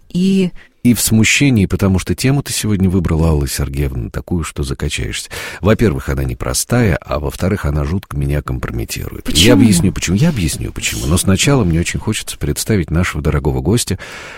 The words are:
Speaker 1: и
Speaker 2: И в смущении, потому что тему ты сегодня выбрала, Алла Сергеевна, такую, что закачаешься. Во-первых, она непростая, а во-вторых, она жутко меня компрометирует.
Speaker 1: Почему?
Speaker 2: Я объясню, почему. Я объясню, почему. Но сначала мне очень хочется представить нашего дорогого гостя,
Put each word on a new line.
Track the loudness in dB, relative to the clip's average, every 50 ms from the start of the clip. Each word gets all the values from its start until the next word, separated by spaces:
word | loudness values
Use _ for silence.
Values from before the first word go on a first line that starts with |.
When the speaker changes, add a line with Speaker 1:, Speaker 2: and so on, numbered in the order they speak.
| -16 -6
Speaker 1:
и | -2 0 2 2 4 2 2 0 -2 -8 -14 -20 _ _
Speaker 2:
И | 2 2 2
в | 2
смущении, | 2 2 4 4 4 4 2 2 4 4 4 4 2
потому | 2 2 0 2 2 2 2
что | 0 -2 -4
тему | 0 0 2 2 0 -2
ты | -4
сегодня | -6 -4 -2 0 0 2 2 2
выбрала, | 2 0 0 2 2 2 2 2
Алла | 2 2 0 -2
Сергеевна, | -2 -4 -4 -4 -2 -4 -4 -2 -4 -6 -6 -6
такую, | -8 -10 -6 -4 -4 -4 -4
что | -6 -6 -6
закачаешься. | -6 -6 -4 -6 -6 -6 -4 -6 -6 -6 -8 -8 -10 -10 -12 -12 -12 -12 -10 -2
Во-первых, | 0 2 2 4 2 2 0 0 -2 -4
она | -4 -2
непростая, | -2 -4 -4 -6 -6 -4 -4 -4 -2 0 0 2 2 2 2 0
а | -2 -4 -4 -4
во-вторых, | -4 -4 -4 -4 -2 -2 -2 -2 -2
она | -2 -2 -2 -2
жутко | -2 -4 -4 -6 -6 -6
меня | -4 -2 0 -2 -2
компрометирует. | -2 -4 -4 -4 -4 -6 -6 -6 -6 -6 -8 -8 -10 -10 -10 -8 -6
Speaker 1:
Почему? | -2 2 4 6
Speaker 2:
Я | 6 8
объясню, | 8 8 6 6 4 4 2
почему. | 0 -2 -2 0 2
Я | 2 2 2
объясню, | 2 2 -2 -2 -2 -4 -8 -8
почему. | -8 -6 -6 -6 -4 -4 0
Но | 0 0
сначала | 2 2 2 2 4 4 4 4 4 4
мне | 2 2 2
очень | 0 -2 -4 -4
хочется | -4 -4 -4 -4 -6 -10 -8 -6
представить | -4 -4 -4 -2 -2 0 0 0 0 0
нашего | 0 0 0 0 -2 -2
дорогого | -2 0 0 0 0 0 0 0
гостя, | 0 2 0 0 0 -2 -4 -6 -8 -12 -16 -16 -16 -16 -18